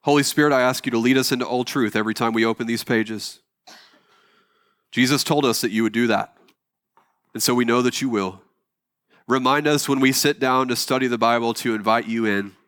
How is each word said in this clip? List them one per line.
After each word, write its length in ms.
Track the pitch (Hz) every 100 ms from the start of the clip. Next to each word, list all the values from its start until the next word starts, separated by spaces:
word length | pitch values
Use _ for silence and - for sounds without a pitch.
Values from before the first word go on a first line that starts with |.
Holy 220 | - 143
Spirit, 280 | 139 - 147
I 120 | 135
ask 240 | 127 131 -
you 60 |
to 60 | 117
lead 200 | 117 131
us 120 | 127
into 140 | 131
all 180 | 120 123
truth 320 | 123 143 113
every 200 | 107 107
time 180 | 107 117
we 140 | 113 113
open 200 | 113 117
these 180 | 117
pages. 560 | - 117 110 110 - - _ _ - - - _ _ _ _ _ _ _ _ _ _
Jesus 300 | - 127 143
told 220 | - 151
us 160 | 139 110
that 120 | 120
you 100 | 107
would 100 | 113
do 140 | 110 120
that, 280 | 104 - _ _ _ _ _ _ _ _ _ _
and 80 | 117
so 120 | -
we 120 | 123 120
know 160 | 120
that 180 | 123 -
you 80 | 139
will. 320 | 110 95 95 _ _ _ _ _ _ _ _ -
Remind 380 | 127 127 143 151
us 240 | 147 -
when 100 | 139
we 100 | 131
sit 300 | 131 143 143
down 280 | 131 127 127
to 60 |
study 320 | 117 - 131 131
the 120 | 120
Bible 340 | 113 117 117
to 220 | 113 123
invite 320 | 110 104 113 110
you 180 | 117
in. 280 | 110 101 101 -